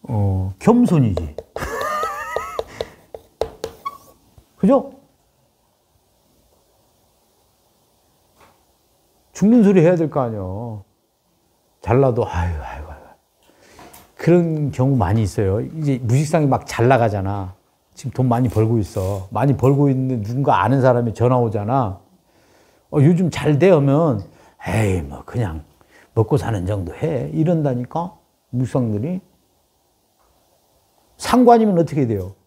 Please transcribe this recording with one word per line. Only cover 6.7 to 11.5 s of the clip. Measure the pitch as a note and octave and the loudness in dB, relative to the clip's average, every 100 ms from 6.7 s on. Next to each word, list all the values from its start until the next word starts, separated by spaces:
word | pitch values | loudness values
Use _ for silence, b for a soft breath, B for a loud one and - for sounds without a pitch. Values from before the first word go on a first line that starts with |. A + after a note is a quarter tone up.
| _ _ _ _ _ _ _ _ _ _ _ _ _ _ _ _ _ _ _ _ _ _ _ _ _ _ | _ _ _ _ _ _ _ _ _ _ _ _ _ _ _ _ _ _ _ _ _ _ _ _ _ _
죽는 | - G3 A#3+ | 0 4 6
소리 | G3 F#3+ | 6 6
해야 | D#3+ F3+ | 4 4
될 | D#3 | 0
거 | D3 | -2
아니야. | A#2+ G#2+ F#2 G2 A#2+ G#2+ - _ _ _ _ _ _ | -4 -6 -8 -8 -10 -12 -16 _ _ _ _ _ _